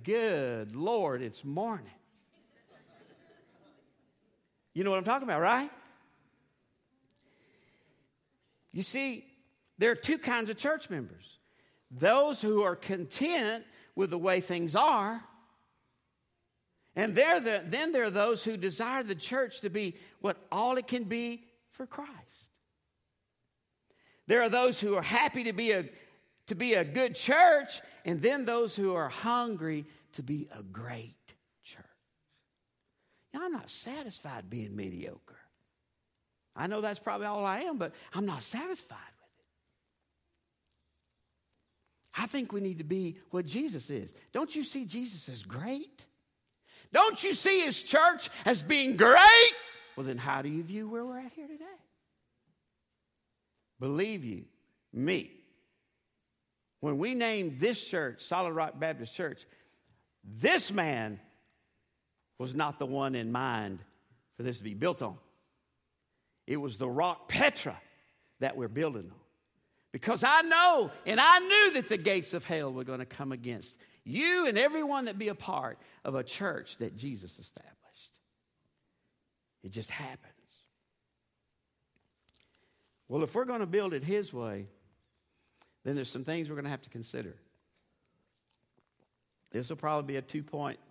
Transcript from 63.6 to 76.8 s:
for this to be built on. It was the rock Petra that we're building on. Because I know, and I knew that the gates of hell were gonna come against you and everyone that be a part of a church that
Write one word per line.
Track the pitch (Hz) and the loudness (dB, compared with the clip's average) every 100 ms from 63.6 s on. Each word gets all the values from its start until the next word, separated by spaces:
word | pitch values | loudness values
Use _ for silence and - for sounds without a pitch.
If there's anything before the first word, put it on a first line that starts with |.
| 104 95 - _ _ _ _ - | -6 -10 -14 _ _ _ _ -10
for | |
this | 123 120 | -8 -8
to | |
be | 104 | -10
built | 101 156 175 | -4 -4 -2
on. | 117 87 _ _ _ _ _ _ _ _ _ _ _ _ - | -8 -10 _ _ _ _ _ _ _ _ _ _ _ _ -8
It | 147 | -6
was | 143 104 | -6 -8
the | 127 | -6
rock | 127 175 175 - | -2 -2 -2 -6
Petra | 160 285 - - 92 - _ _ _ _ _ | 2 2 2 -8 -10 -16 _ _ _ _ _
that | 131 135 | -6 -4
we're | 120 | -6
building | 117 156 120 87 | -2 -2 -4 -12
on. | - _ _ _ _ _ _ _ | -18 _ _ _ _ _ _ _
Because | 143 - 226 | -8 -2 2
I | 254 311 | 6 6
know, | 330 330 359 320 180 - - | 6 6 6 6 2 -4 -2
and | 220 | 6
I | 294 359 | 8 8
knew | 370 403 403 | 8 6 8
that | 302 - | 4 0
the | 208 | 0
gates | 160 190 165 | 2 0 -2
of | 175 - | -8 -4
hell | 165 143 | -4 -4
were | 127 | -6
gonna | 127 131 127 | -8 -8 -10
come | - 139 | -10 -10
against | 131 120 117 - - - _ | -8 -8 -10 -12 -20 -20 _
you | - 156 330 359 320 | -8 -2 0 2 2
and | 208 | 2
everyone | 277 320 294 277 247 | 2 2 -2 -2 -4
that | 196 | -6
be | 214 | -6
a | 202 | -6
part | - 147 127 - - - | -6 -6 -6 -10 -18 -12
of | - 131 | -6 -6
a | |
church | 120 - 196 151 - | -6 -6 -6 -6 -10
that | - | -10